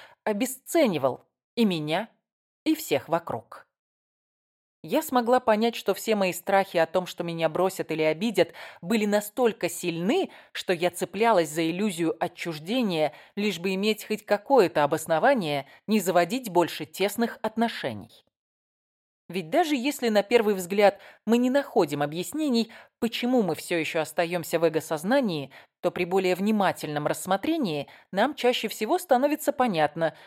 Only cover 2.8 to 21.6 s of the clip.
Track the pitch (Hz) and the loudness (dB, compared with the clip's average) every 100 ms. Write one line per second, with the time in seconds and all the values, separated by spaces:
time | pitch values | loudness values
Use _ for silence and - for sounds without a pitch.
2.8 | - 139 - 165 - 117 - - - _ | 0 -2 0 -4 -2 -10 -10 -20 -20 _
3.8 | _ _ _ _ _ _ _ _ _ _ | _ _ _ _ _ _ _ _ _ _
4.8 | 160 254 311 254 233 254 247 214 233 233 | -4 -2 0 0 2 2 4 2 2 0
5.8 | - 190 - 214 185 170 - 196 190 175 | -2 -2 0 0 0 -2 0 2 2 0
6.8 | 165 185 175 - 170 165 160 156 185 185 | 0 0 -4 -6 -6 -2 0 0 -2 -2
7.8 | 160 156 156 156 226 202 - - - - | -6 -2 0 0 0 2 0 -2 -20 -12
8.8 | 170 226 208 208 208 - 240 - 175 - | -2 0 0 0 -2 0 0 0 -6 -4
9.8 | 175 165 180 359 302 - - - - 175 | -6 -2 0 0 -2 -8 -18 -8 -4 -2
10.8 | 175 - 185 196 233 196 156 156 165 175 | -2 -2 -6 0 2 2 2 -2 -2 -2
11.8 | 180 165 160 - 175 - 175 151 160 254 | -2 -2 -2 -2 -6 -6 -10 -8 -4 -2
12.8 | 214 165 151 - - - 208 170 190 190 | 0 0 -2 -4 -14 -4 -4 -2 -4 -2
13.8 | 214 214 - 214 - 202 - 269 185 - | -2 -2 -4 -6 -2 -2 4 4 6 4
14.8 | 143 160 - 160 233 269 160 143 135 - | 0 0 0 2 4 2 0 -4 -6 -10
15.8 | - 214 175 175 170 254 233 175 160 - | -2 0 2 2 2 0 -2 2 2 -2
16.8 | 156 - 196 - 233 - 220 220 233 - | -10 -4 -2 0 -4 -4 -6 -2 -2 -2
17.8 | 139 104 - - _ _ _ _ _ _ | -8 -8 -14 -20 _ _ _ _ _ _
18.8 | _ _ _ _ - 180 160 277 320 285 | _ _ _ _ -10 -8 -2 0 2 0
19.8 | 262 - 233 208 196 240 214 190 175 202 | -2 -2 0 2 4 4 4 0 -2 4
20.8 | 202 - - - - 240 254 277 | 4 4 -4 -10 0 2 4 0